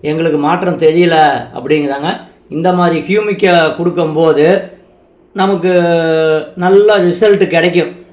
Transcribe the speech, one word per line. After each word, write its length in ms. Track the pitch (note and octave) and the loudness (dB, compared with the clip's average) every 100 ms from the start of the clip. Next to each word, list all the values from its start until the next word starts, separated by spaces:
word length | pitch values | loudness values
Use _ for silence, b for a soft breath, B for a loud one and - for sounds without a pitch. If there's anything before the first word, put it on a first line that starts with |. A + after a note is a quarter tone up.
எங்களுக்கு 380 | D3+ D#3 E3 D3 | -4 -2 -2 0
மாற்றம் 400 | D3 F3 F3+ F3+ | 0 -2 -2 0
தெரியல" 380 | D#3+ E3 F3 E3 D3+ B2+ A#2 | 2 2 2 4 2 0 -6
அப்படிங்கிறாங்க. 640 | - - D3+ C#3+ C#3 D#3 - - _ _ | -12 -2 -2 -2 -4 -6 -8 -12 _ _
இந்த 240 | D3+ F3 | -4 -2
மாதிரி 280 | F3+ F3 D#3+ | 0 0 -2
ஹியூமிக்கை 760 | - G3+ G#3 F#3+ F#3+ F3 D#3 D3+ | -2 -2 -2 -2 2 2 0 -2
கொடுக்கும்போது 920 | E3+ F3 D#3+ D3+ D#3+ C#3 D#3 G3 - - _ _ _ _ _ | -4 -2 -4 0 0 2 2 0 -4 -18 _ _ _ _ _
நமக்கு 500 | - F#3+ F#3+ F3+ F3+ E3+ E3+ E3 D#3+ D#3+ D#3 D3+ - | -4 -2 -2 0 0 2 0 0 0 0 -2 -4 -4
நல்ல 420 | F3+ G3 G#3 G#3 | 2 4 4 2
ரிசல்ட் 480 | F3 E3+ G#3+ G3 F#3 | 0 2 2 2 2
கிடைக்கும். 500 | E3 F3 E3+ D#3+ - - | 0 0 0 -4 -8 -20